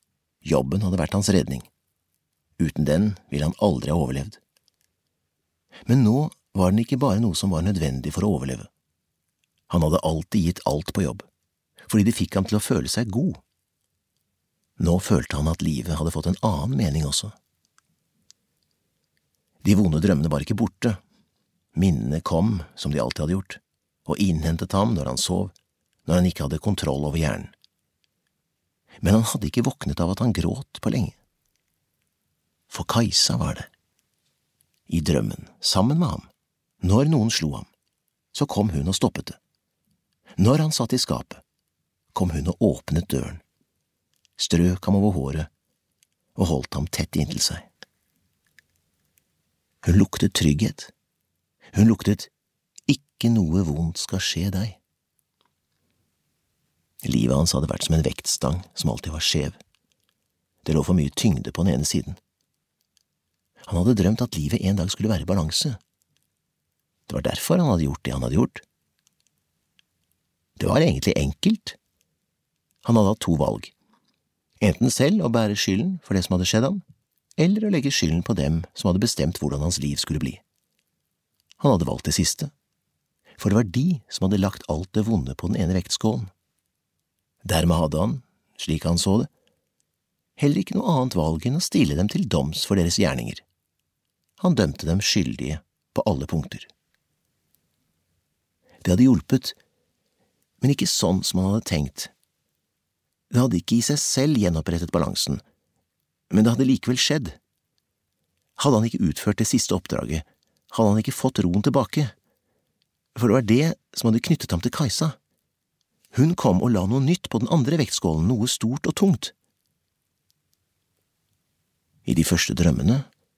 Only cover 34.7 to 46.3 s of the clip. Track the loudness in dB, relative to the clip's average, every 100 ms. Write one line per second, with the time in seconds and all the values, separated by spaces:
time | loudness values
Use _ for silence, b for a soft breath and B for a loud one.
34.7 | _ -4 -2 0 0 0 -6 -14 _ -2
35.7 | 2 2 2 -2 -4 -12 _ _ _ _
36.7 | _ 2 4 4 2 2 0 -4 -6 -12
37.7 | _ _ _ _ _ _ -6 -2 0 0
38.7 | 0 -2 0 0 -2 -12 -16 _ _ _
39.7 | _ _ _ _ _ B B 4 4 2
40.7 | -2 -2 -2 -2 -4 -8 -20 _ _ _
41.7 | _ _ _ _ -4 -2 -2 -4 0 0
42.7 | 0 -2 -4 -2 -4 -6 -12 _ _ _
43.7 | _ _ _ _ _ _ -10 -2 2 2
44.7 | 0 0 2 2 0 -4 -6 -8 _ _
45.7 | _ _ _ _ _ _